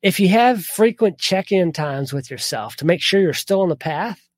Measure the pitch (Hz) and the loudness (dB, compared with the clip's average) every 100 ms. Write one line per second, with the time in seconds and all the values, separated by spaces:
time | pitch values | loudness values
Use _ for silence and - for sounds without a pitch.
0 | 196 - 190 220 247 233 165 - 226 233 | 0 4 4 6 4 2 -4 2 2 4
1 | 220 - - 190 190 190 175 156 151 139 | 0 0 -2 -2 0 0 0 -2 -6 -4
2 | 135 139 131 123 - 123 107 - 151 175 | -6 -6 -8 -10 -8 -8 -10 -4 0 0
3 | - 196 185 - - 196 185 147 165 151 | 2 2 2 -2 -2 0 0 -2 -4 -6
4 | 220 208 _ | -6 -10 _